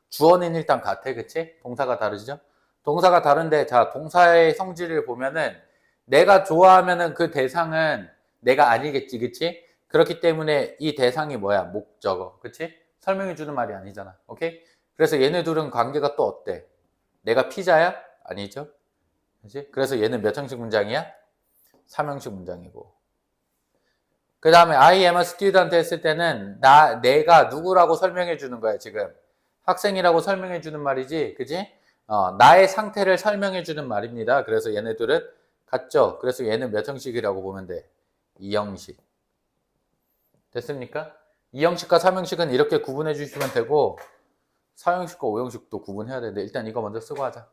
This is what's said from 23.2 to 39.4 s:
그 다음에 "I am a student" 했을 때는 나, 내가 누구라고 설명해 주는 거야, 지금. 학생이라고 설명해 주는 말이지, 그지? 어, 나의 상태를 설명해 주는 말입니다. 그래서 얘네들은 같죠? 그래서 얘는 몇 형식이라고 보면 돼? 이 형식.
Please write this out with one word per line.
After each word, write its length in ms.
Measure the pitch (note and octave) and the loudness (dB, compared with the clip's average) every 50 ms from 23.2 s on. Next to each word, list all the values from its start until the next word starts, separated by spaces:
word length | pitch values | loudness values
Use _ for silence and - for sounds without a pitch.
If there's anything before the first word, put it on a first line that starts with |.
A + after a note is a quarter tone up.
| _ _ _ _ _ _ _ _ _ _ _ _ _ _ _ _ _ _ _ _ _ _ _ _ | _ _ _ _ _ _ _ _ _ _ _ _ _ _ _ _ _ _ _ _ _ _ _ _
그 120 | - D#3+ | 4 6
다음에 240 | E3 E3+ E3+ E3 D3+ | 8 8 8 8 6
"I 240 | C3 C#3 E3 F#3 G3 | 6 8 8 8 6
am 160 | F#3 F3 F3 | 4 4 2
a 60 | F3+ | 2
student" 540 | E3+ F3 - - G3+ G3 F#3+ F#3+ F3 E3 E3+ | 0 -2 -4 -2 0 2 4 4 4 4 2
했을 260 | E3+ E3 - E3+ D#3+ | 0 0 0 -4 -4
때는 580 | - D#3+ D#3 E3 E3+ E3 C#3 G#2+ G2 G2+ G2+ - | -2 -2 -2 0 -2 -2 -4 -4 -8 -14 -2 4
나, 400 | C3+ C3+ C#3 D3+ D#3 C3 A2+ A#2 | 6 8 8 8 8 6 2 0
내가 440 | A#2+ B2 C#3 D3+ D3+ E3 E3+ D#3 B2 | 2 2 4 4 6 6 8 6 6
누구라고 500 | A#2 B2+ D3+ E3+ F#3 F#3 F#3 E3+ D#3+ E3 | 4 0 -6 -2 2 4 4 4 4 2
설명해 420 | - F#3 F3+ F3 F3+ F3 F3 D#3+ | 0 -2 -2 -2 -4 -6 -6 -6
주는 220 | C#3 C#3 B2+ B2 A2 | -8 -10 -12 -8 -6
거야, 180 | A2 A2 G#2 | -4 -4 -4
지금. 360 | G2 - G#2+ G2+ G#2+ G2 F#2 - _ _ _ _ _ _ _ _ _ _ | -4 -8 -10 -8 -8 -8 -8 -12 _ _ _ _ _ _ _ _ _ _
학생이라고 580 | F3+ F3 - - G3+ F#3+ F#3+ F3 F3 E3 E3 | -4 -4 -2 -4 -4 -2 0 2 2 2 2
설명해 400 | - G3+ G3 F#3 F#3 F#3 F3 E3 | 0 -2 -4 -4 -6 -8 -10 -10
주는 180 | D#3 D#3+ D3+ D3+ | -10 -12 -12 -8
말이지, 560 | C#3+ C#3 C3+ C3 C3 C3 D#3+ D#3+ C#3 G#2 - | -6 -4 -4 -4 -6 -6 -4 -6 -6 -6 -8
그지? 300 | - B2 B2 D#3 - A#2 - _ _ _ _ _ _ _ | -10 -10 -8 -8 -8 -10 -10 _ _ _ _ _ _ _
어, 240 | - G#2+ G2+ F#2 F2+ | -4 -2 0 0 0
나의 360 | F#2+ G2+ B2 C#3 E3+ F#3+ F#3+ | 4 6 8 8 10 8 6
상태를 500 | F#3 - G#3+ G#3+ G3+ G#3 G#3 G3 F#3+ F#3 | 4 2 -2 -6 -6 -4 -2 0 0 0
설명해 460 | F3 - G#3+ G#3 G3+ G3+ G3 F#3 F3+ E3 | 0 0 -2 -2 -2 -4 -4 -6 -6 -8
주는 220 | E3 D3+ D3+ C#3+ | -8 -10 -10 -8
말입니다. 580 | B2+ A2 G#2 G#2+ A#2 A#2+ A#2 G#2+ A2+ C3+ C#3 - | -6 -6 -6 -6 -6 -8 -6 -2 0 0 0 0
그래서 280 | A2 A2 A2 A2 A2+ G#2 | 0 -2 -2 -2 -4 -6
얘네들은 540 | G#2 A2 A2+ A2 A2+ A#2 A2+ D3+ E3+ - - - _ _ _ _ _ _ | -6 -6 -6 -6 -4 -2 -2 -2 -2 -4 -8 -20 _ _ _ _ _ _
같죠? 540 | _ C3+ B2+ - - - D3 A#2 F#2+ F2 - | _ -8 -8 -6 -2 2 2 2 2 0 -4
그래서 280 | A#2 B2+ B2+ - B2 | -4 -4 -4 -4 -4
얘는 240 | G#2+ A2 A2+ C3 A#2+ | -4 -2 -2 -4 -4
몇 160 | G#2 C#3+ C#3 | -4 -6 -6
형식이라고 540 | C#3+ C#3 B2 - C3 A2+ A#2+ G#2+ G2+ G2 F#2+ | -6 -10 -12 -10 -10 -8 -6 -4 -4 -4 -6
보면 260 | F#2+ F#2+ F#2+ F#2+ F#2+ | -8 -10 -12 -12 -12
돼? 220 | F2 F2 E2 - _ _ _ _ _ _ _ _ _ _ | -12 -14 -14 -16 _ _ _ _ _ _ _ _ _ _
이 180 | - G2 G2 G#2 | -18 -10 -6 -6
형식. 420 | G#2 G2+ G2+ F#2+ E2+ - - - _ _ _ _ _ _ _ _ _ | -6 -6 -6 -10 -16 -18 -20 -20 _ _ _ _ _ _ _ _ _